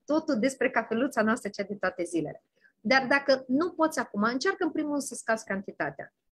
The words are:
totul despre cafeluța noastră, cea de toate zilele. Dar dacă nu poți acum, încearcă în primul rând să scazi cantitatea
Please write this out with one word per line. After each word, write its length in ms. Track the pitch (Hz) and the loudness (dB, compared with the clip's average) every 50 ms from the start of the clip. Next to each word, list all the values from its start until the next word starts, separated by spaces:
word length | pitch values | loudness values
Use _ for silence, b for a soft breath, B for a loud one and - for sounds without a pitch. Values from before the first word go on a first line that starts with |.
| _ | _
totul 340 | - 294 302 - - 277 214 | 0 0 0 2 2 2 2
despre 300 | 208 269 262 - - 262 | 2 0 0 0 -2 0
cafeluța 520 | - 240 220 - 226 226 262 269 - 240 | 0 0 -2 0 0 0 0 0 0 2
noastră, 280 | 214 214 220 220 - 202 | 2 2 2 0 -2 -6
cea 140 | - - 196 | -6 -6 -6
de 120 | - 202 | -6 -6
toate 280 | - - 185 - - 170 | -4 -4 -4 -2 -4 -4
zilele. 400 | 170 - 165 151 147 - - _ _ _ b b b b b | -4 -2 -2 -2 -4 -6 -12 _ _ _ b b b b b
Dar 260 | - 214 254 269 254 240 | 0 2 2 4 4 4
dacă 340 | 285 277 285 - 269 262 262 - | 2 2 4 4 2 2 2 0
nu 240 | 254 285 339 359 | 0 2 2 0
poți 280 | 339 - 320 311 - 269 | 0 2 0 2 2 0
acum, 240 | 233 - - 202 208 | -4 -4 -2 0 0
încearcă 400 | 226 240 262 262 381 381 - 370 | 0 0 0 0 0 0 2 0
în 80 | 311 | -2
primul 200 | - 311 302 294 | 0 -2 -2 -2
rând 100 | 294 285 | -2 -4
să 140 | 277 - 233 | -4 -6 -8
scazi 300 | - - - 226 220 - | -6 -2 -2 -2 -2 -2
cantitatea 680 | - 196 196 202 - - - 165 143 - - - - _ _ _ _ _ | -4 -6 -6 -6 -6 -6 -4 -4 -4 -6 -8 -12 -16 _ _ _ _ _